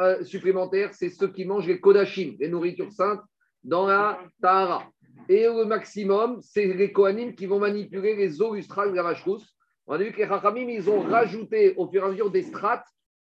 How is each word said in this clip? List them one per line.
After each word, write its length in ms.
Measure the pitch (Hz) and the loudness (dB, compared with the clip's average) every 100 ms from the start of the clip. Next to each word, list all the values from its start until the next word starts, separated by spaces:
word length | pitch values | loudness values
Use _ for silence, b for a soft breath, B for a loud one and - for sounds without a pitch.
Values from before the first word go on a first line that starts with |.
euh, 240 | 185 185 | 2 2
supplémentaire, 680 | - 190 180 185 180 190 202 | -4 -4 0 0 0 -2 -2
c'est 160 | - 175 | -4 -8
ceux 180 | - 190 | -4 -4
qui 160 | 185 | -4
mangent 220 | 180 202 170 | -6 -4 -2
les 140 | 175 | 2
Kodachim, 560 | 196 202 190 196 156 107 | 6 6 4 -2 -8 -6
les 80 | 156 | -6
nourritures 440 | 170 175 175 - | -4 -4 -6 -8
saintes, 300 | - 196 202 - _ _ _ | -2 -2 -2 -10 _ _ _
dans 240 | 127 175 196 | -4 0 2
la 320 | 196 208 185 - _ | 2 2 -2 -12 _
Tahara. 440 | 185 190 180 143 - _ _ - - | 2 2 2 -2 -8 _ _ -10 2
Et 160 | 202 | 4
le 200 | 226 226 | 4 2
maximum, 760 | 214 214 - 202 196 202 240 226 | 0 -2 -6 -6 0 0 0 -4
c'est 260 | - 208 196 | -6 -2 0
les 260 | 180 202 | 2 2
Kohanim 420 | 196 196 208 240 | 4 2 2 -6
qui 120 | - 190 | -8 -4
vont 120 | 202 | 0
manipuler 580 | 202 208 190 190 208 208 | 0 -2 -6 -4 -2 0
les 240 | 190 147 | -2 0
eaux 140 | 226 | -2
lustrales 360 | 208 151 196 202 | -4 -8 -4 -2
de 60 | 180 | 0
la 60 | |
vache 200 | 170 156 | -2 -4
rousse. 320 | - 220 - _ _ _ - | -4 -6 -8 _ _ _ -6
On 80 | |
a 40 | 156 | -4
vu 140 | 214 | -4
que 60 | 202 | -2
les 80 | 214 | -2
Chachamim, 420 | 196 202 233 247 | 0 0 -2 -4
ils 200 | 226 180 | -4 0
ont 140 | 208 | 0
rajouté 720 | - 226 214 214 202 214 196 185 | 2 2 2 -2 -2 4 4 4
au 120 | 165 | -2
fur 140 | 190 | -2
et 40 | 190 | -2
à 40 | |
mesure 200 | 190 202 | -2 -2
des 120 | 185 | -2
strates 440 | - - 202 233 - _ _ _ | -4 -4 -2 -2 -6 _ _ _